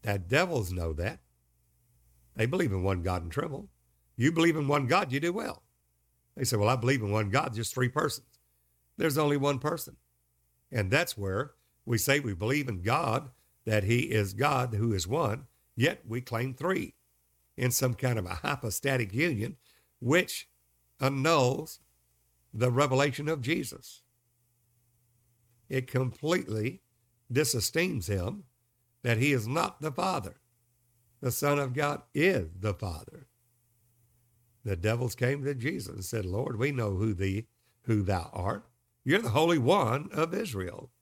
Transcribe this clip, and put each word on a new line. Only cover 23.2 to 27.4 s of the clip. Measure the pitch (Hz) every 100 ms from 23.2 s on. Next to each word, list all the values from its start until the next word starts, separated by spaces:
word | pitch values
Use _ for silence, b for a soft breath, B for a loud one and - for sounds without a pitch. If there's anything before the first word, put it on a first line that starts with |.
| 147
of | 156
Jesus. | 120 170 139 - - - _ _ _ _ _ _ _ _ _ _ _ _ _ _ _ _ _
It | 135 127
completely | 127 127 - 151 180 - 107 110 180 _ _ _ _ _
disesteems | 123